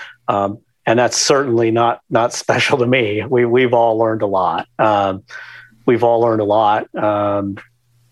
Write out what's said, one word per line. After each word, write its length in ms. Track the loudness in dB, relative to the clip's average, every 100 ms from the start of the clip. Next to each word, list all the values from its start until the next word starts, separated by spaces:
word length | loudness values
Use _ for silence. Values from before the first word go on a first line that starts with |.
| -20 -14 -4
um, 300 | -2 -2 -6 _ _ -2
and 140 | 2
that's 180 | 2 0
certainly 520 | 0 0 2 0 0
not, 320 | 0 0 -2 -4
not 220 | -2 -2
<laughs> 80 | -4
special 340 | -2 -2 0 0
to 100 | 2
me. 380 | 0 0 -4 -2
We, 180 | 0
we've 300 | 2 2 2
all 240 | 2 2 2
learned 240 | 0 -2
a 60 | -2
lot. 420 | -2 -2 -4 -6 -2
Um, 440 | 0 2 0 -4 -10 -20 -20 -20 -20 _ 0
we've 200 | 2 2
all 160 | 2
learned 180 | 2 0
a 60 | 2
lot, 420 | 2 2 0 -4 -4
um, 600 | -2 0 -2 -2 -4 -8 -14 _ _ _ _